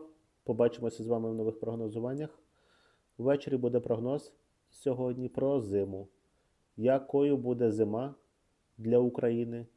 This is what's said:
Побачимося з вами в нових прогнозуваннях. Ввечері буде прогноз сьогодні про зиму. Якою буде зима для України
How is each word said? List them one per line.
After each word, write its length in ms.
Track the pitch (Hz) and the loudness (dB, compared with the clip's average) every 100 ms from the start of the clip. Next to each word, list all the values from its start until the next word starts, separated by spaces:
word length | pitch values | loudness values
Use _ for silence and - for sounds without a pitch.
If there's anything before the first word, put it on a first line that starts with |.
| - _ _ _ | -6 _ _ _
Побачимося 600 | - 113 120 - 117 - | -4 2 2 2 -6 -6
з 40 | 113 | -2
вами 240 | 117 113 | -2 -2
в 40 | 110 | -2
нових 240 | 110 110 | -2 -4
прогнозуваннях. 800 | 113 113 110 113 120 139 151 - _ _ _ _ _ _ _ - | -6 -6 -6 -6 -6 -6 -8 -12 _ _ _ _ _ _ _ -2
Ввечері 400 | 123 143 - 131 | 0 2 0 0
буде 220 | 123 123 | 2 2
прогноз 540 | - 110 120 147 - _ _ _ _ | 0 0 0 -4 -6 _ _ _ _
сьогодні 600 | - 139 123 127 127 127 | -6 -2 0 -2 -2 -6
про 320 | - 131 139 | -2 0 0
зиму. 460 | 104 101 98 95 98 _ _ _ _ _ _ - | 2 0 0 -4 -12 _ _ _ _ _ _ -2
Якою 600 | 117 135 135 139 143 139 | 2 2 2 2 4 2
буде 340 | 123 123 117 | 0 2 2
зима 440 | 104 104 107 139 143 _ _ _ _ _ - | 4 2 0 -6 -10 _ _ _ _ _ -8
для 200 | 113 120 | 2 4
України 680 | 123 123 120 117 117 117 120 | 4 2 0 0 -2 -6 -12